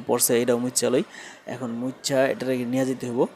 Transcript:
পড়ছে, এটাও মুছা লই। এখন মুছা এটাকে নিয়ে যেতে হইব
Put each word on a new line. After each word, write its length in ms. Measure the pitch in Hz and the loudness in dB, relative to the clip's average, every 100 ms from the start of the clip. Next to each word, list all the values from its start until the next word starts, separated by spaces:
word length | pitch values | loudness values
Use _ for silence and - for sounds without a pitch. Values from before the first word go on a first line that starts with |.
| - | -2
পড়ছে, 240 | 120 120 117 | 0 2 2
এটাও 160 | 123 120 123 | 2 2 0
মুছা 220 | - 120 | 0 2
লই। 100 | 131 214 - - - - | 2 0 -8 -18 -16 -12
এখন 160 | 117 123 117 | -8 -6 -6
মুছা 380 | 127 127 - 135 131 | -6 -6 0 2 2
এটাকে 340 | 113 127 127 120 | 2 -2 -2 0
নিয়ে 120 | 127 131 | 0 0
যেতে 140 | 127 123 | -2 -2
হইব 120 | 120 196 | 0 0